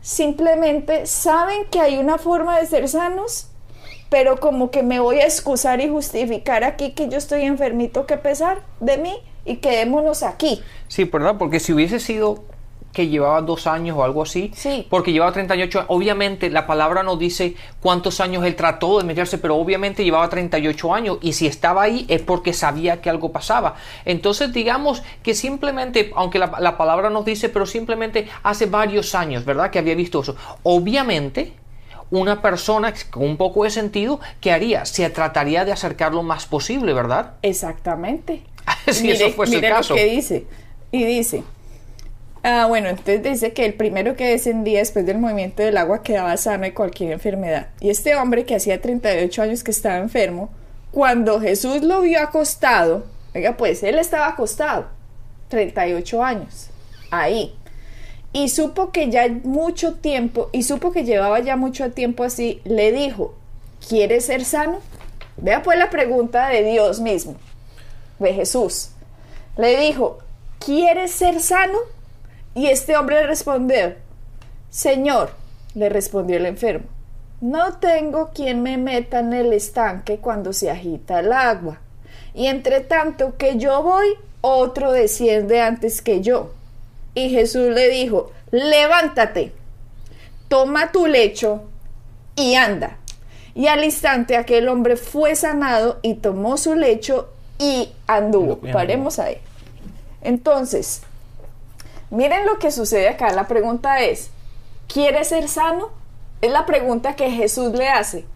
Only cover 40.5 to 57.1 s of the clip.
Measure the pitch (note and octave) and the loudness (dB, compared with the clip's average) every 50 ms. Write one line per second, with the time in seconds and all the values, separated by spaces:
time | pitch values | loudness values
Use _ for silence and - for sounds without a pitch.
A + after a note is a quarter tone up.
40.5 | - - - - - - - - - C4 A#3 A3 A#3+ A#3+ A#3 - - - - - | -16 -18 -18 -18 -18 -18 -12 -4 -2 0 0 2 2 0 0 -2 -4 -6 -8 -8
41.5 | - - - - - - - - - - - - - - - - - - - A#3+ | -16 -18 -18 -20 -20 -18 -18 -20 -18 -16 -16 -16 -16 -16 -16 -18 -18 -4 0 0
42.5 | A#3+ A#3+ A#3 A3+ A#3 A3+ G#3 F#3 F3+ F#3+ - G3+ G3+ G#3 G#3 C4+ C#4 A#3 A3 A#3 | 2 4 4 4 4 2 2 0 -4 -4 0 0 0 2 2 0 0 0 -2 -2
43.5 | A3+ C#4 B3 G#3+ G#3 - A3 G#3+ F#3+ G3 F#3+ A#3 C4+ - B3 B3 A#3 A#3+ B3 A#3+ | 0 0 0 0 0 0 -2 0 0 0 0 -2 -2 0 0 0 2 2 0 -2
44.5 | A3+ A3+ A3 G#3 G#3+ G3+ G#3+ A3+ - G#3 F#3 F3 G3 A3 A#3+ A#3 G#3+ G3+ F#3+ F#3 | -2 0 0 2 2 2 2 2 0 0 0 0 0 0 0 0 0 -2 -4 -6
45.5 | - - G#3 A3 G#3+ F#3+ E3+ E3 G3 A3 - - A3 G3 F#3 F3 E3+ G3+ - A3+ | -2 0 0 2 2 2 2 2 0 -2 0 -2 0 0 0 0 0 0 0 -2
46.5 | G#3 F#3+ F#3+ F#3+ F#3 - G#3+ F3+ F3+ - F#3 E3 D#3 E3 - G#3+ F#3+ F#3+ F#3+ E3+ | -2 -2 -4 -6 -2 -2 -4 -4 -2 -6 -6 -4 -4 -4 -2 -4 -2 -2 -2 -2
47.5 | D#3+ C#3 - - - - - G3+ G3+ G3+ - D4+ D4 C#4 B3+ B3 A#3+ A3+ A#3+ A#3+ | -2 -2 -4 -8 -14 -2 0 0 0 2 2 2 2 2 4 2 2 0 2 0
48.5 | B3 G3+ F#3 G#3 F#3+ F#3 - A#3+ B3 A#3+ - G#3+ F#3+ E3 F3 F3+ F3+ - G#3+ A3 | -2 -2 0 0 -2 -2 -2 -2 -4 -2 0 0 0 2 0 0 0 0 -2 0
49.5 | A3+ A#3+ - A3+ G#3+ - - G#3 F#3 F3+ F#3+ A3+ - B3+ G#3 F3 F3 F3 G3 G#3+ | -2 -4 -4 -4 -4 -2 -2 -2 -2 0 -2 -2 0 0 0 0 0 -6 -8 -10
50.5 | - - - - - - - - - C#4+ C#4 C4 B3 A#3 A#3 G#3+ G#3+ A3 A3 G3 | -12 -16 -18 -18 -18 -18 -16 -6 0 4 4 4 4 4 4 2 2 2 2 2
51.5 | F#3+ G3 - B3+ C4+ D4 C#4+ D#4+ F4+ F#4+ F#4 E4+ E4 D#4+ D4+ D4+ - D#4 D4+ C#4+ | 0 0 0 -2 -2 2 2 2 4 4 4 4 4 2 2 2 2 0 0 0
52.5 | - - - - A#3+ G3+ E3+ E3 E3 G3 - - - - - - - - - G#3+ | 0 0 2 4 4 6 4 4 2 0 -2 -8 -14 -16 -16 -10 -8 -2 0 0
53.5 | A#3 - A#3+ F#3+ - - G3 G3 B3 D#4 E4+ E4+ E4 D#4 D4 - - - A#3+ G3+ | 0 2 0 0 0 0 0 2 2 2 2 2 0 0 0 0 0 -2 -4 -4
54.5 | - - D4+ D4+ B3+ F3 - - - - - - - - - - - - - - | -2 -2 -2 -2 -2 -2 -4 -6 -14 -16 -16 -18 -16 -16 -16 -16 -16 -16 -14 -4
55.5 | - A3+ G#3 F3 - G#3 F3+ F3 F3 E3+ F3 - - A3+ B3 C4 B3 G#3 D#3 - | 0 0 0 0 0 -2 0 0 0 -2 -4 -2 -2 0 0 0 -2 -4 -8 -12
56.5 | - - - - - - - - - - - - | -14 -16 -16 -14 -16 -16 -16 -18 -18 -18 -12 -6